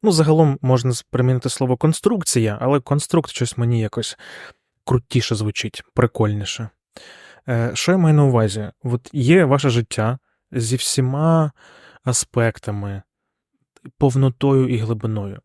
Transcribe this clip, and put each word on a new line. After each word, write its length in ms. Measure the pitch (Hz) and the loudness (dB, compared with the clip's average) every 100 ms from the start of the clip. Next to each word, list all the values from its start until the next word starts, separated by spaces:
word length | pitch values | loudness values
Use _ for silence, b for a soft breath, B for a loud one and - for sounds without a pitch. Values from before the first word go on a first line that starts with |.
Ну, 100 | 214 | 2
загалом 460 | 165 156 160 156 135 | 2 4 6 4 2
можна 300 | 131 127 127 | 2 2 2
з-, 100 | 120 | -4
примінити 460 | - 123 123 127 131 | -4 -2 0 0 -2
слово 280 | - 131 127 | -4 -2 0
"конструкція", 800 | 151 160 - 226 - 127 110 104 | 0 2 0 0 -2 0 0 -2
але 200 | 123 143 | 0 -2
конструкт 500 | - 147 - 170 151 | 0 -4 0 -2 -2
щось 260 | - 123 - | -6 -6 -2
мені 240 | 117 117 | -2 0
якось 380 | 110 - 110 - B B B B _ _ | -2 -4 -8 -10 B B B B _ _
крутіше 500 | - 127 - 123 - | -2 -2 0 -4 -2
звучить, 480 | 110 107 - 107 - - | -4 -4 -4 -8 -10 -10
прикольніше. 720 | - 123 - 107 104 101 - 110 _ _ - B B B B - | 0 0 2 -2 -2 -6 -10 -12 _ _ -20 B B B B -6
Е, 220 | 120 117 | -2 -2
що 180 | - - | -2 0
я 60 | 185 | 2
маю 160 | 165 | 4
на 100 | 151 | 6
увазі? 460 | 143 120 110 104 104 - | 4 4 2 -2 -10 -10
От 280 | 127 120 - | -6 -6 -6
є 320 | 151 123 180 | -2 4 4
ваше 260 | 156 139 139 | 4 2 2
життя 480 | 120 117 - 110 131 _ _ _ | 0 -2 -2 -4 -4 _ _ _
зі 240 | 131 113 123 | -6 -4 -4
всіма 760 | - - 127 139 160 165 151 - B B B B | -2 -2 -2 0 2 2 2 -4 B B B B
аспектами, 1000 | - 120 - - 113 - - 101 101 98 - _ _ _ _ _ _ _ - _ | -4 -4 -2 0 0 -2 -8 -8 -6 -10 -14 _ _ _ _ _ _ _ -20 _
повнотою 720 | 143 127 135 123 139 135 127 | 0 2 0 2 2 2 2
і 80 | 117 | -2
глибиною. 640 | 110 113 113 107 101 98 | -2 -4 -4 -6 -8 -12